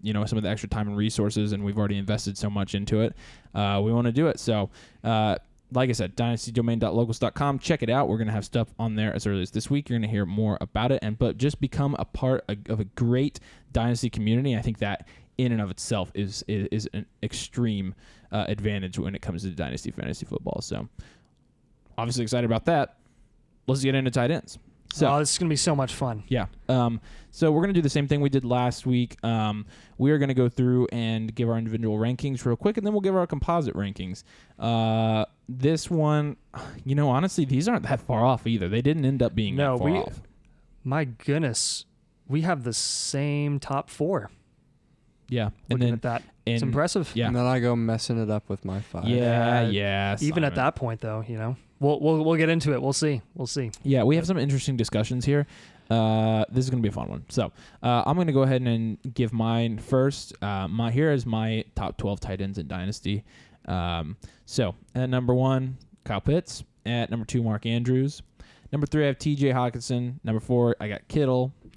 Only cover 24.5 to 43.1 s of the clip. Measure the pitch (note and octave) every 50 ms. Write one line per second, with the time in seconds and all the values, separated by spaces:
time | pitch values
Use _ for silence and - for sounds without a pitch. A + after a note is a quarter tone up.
24.5 | - - - - - _ _ - - D3 D3+ C3+ C#3 D3 D3+ C#3+ - - F3+ E3
25.5 | D3+ C#3 - F3 D3+ C#3 C3 A#2+ - - C#3 B2 A2+ G#2+ G#2 - C3 A#2+ G2 G#2
26.5 | - - - - C3 B2+ A#2+ A#2+ A#2 A2 - - - - - - - - E3 D#3+
27.5 | D3+ D#3 F3 G3+ G3 F3 D#3 C#3 - D3+ C#3+ C3+ D3 C#3+ C#3+ C#3+ C3+ C3+ B2+ A#2+
28.5 | B2 B2 B2 B2 A#2 - - C3 B2 B2 A#2+ A#2 - - - A#2 A2+ A2+ G#2+ G#2+
29.5 | G#2 G#2+ G2+ - - - - - - - B2+ C#3 D3+ D3 C#3+ C#3 C3 B2+ B2 A#2+
30.5 | - - B2+ B2 B2 B2 B2 - - A#2+ A#2 A2+ A2+ A2 A2 A2 A2 A#2 A#2+ A#2
31.5 | A#2 A#2 A2+ A2 A2 A2+ A#2 A2 G#2+ G#2+ A2 A#2 B2+ - - C#3 C3+ A#2+ - B2
32.5 | A#2 - - G#3 G#3+ A3+ G3 G#3 G#3+ G#3 F#3+ G3 F#3+ F#3 F3 - E3+ C#3 - -
33.5 | E3+ E3+ D3 A#2 - E2+ G2+ G2 - - F#2 F2+ F#2+ - - - - - - -
34.5 | _ - - A#2 A#2 A2+ A2+ A2 A2 A2 A2+ A2+ A2 A2 G#2+ - _ _ _ -
35.5 | C3 B2+ C3 D3 E3 D#3 - - F3+ D#3+ D3+ D3+ D3+ D3+ D3 D3 - - _ _
36.5 | - - - - - - - C3+ C#3 D3 D3 C3+ B2 C3+ F3 G3 - - D3+ C3
37.5 | C3+ B2+ E3 A3 A#3+ - - A#2 C#3 A#2+ - - B2+ A2 A#2 C3 C3 A2+ - A#2
38.5 | A#2 G#2+ F2+ F2+ G#2 A#2 B2 C#3+ D#3 D#3+ C#3 C3 C#3 B2+ A#2+ A#2 - G#2+ G#2+ G2+
39.5 | B2 C3+ C#3+ C#3 B2+ A#2+ - D3 E3+ G3 - - - - - - - - _ -
40.5 | - - _ _ - - - C3+ C3+ D#3+ D3 C3 A2+ - - - C#3+ D3+ D#3+ C3
41.5 | G#2+ - - - - - - - _ _ _ _ _ _ _ - C3+ D#3 D#3+ F3+
42.5 | F3 C#3 A#2 A#2+ A2 - - - - - - -